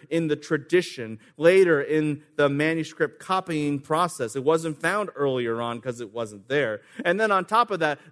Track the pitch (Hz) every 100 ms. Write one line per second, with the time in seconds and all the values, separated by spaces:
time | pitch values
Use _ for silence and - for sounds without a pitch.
0 | - 165 160 147 - 151 135 180 170 -
1 | 110 113 _ - 165 190 175 147 - 156
2 | 151 147 - - 143 143 156 165 156 -
3 | 151 - - 190 180 156 147 143 - 160
4 | 180 - 117 135 139 160 160 147 165 208
5 | 202 - 139 127 120 113 120 117 127 120
6 | 107 117 110 101 - 143 120 104 _ -
7 | 175 190 220 190 180 220 233 185 156 139
8 | 151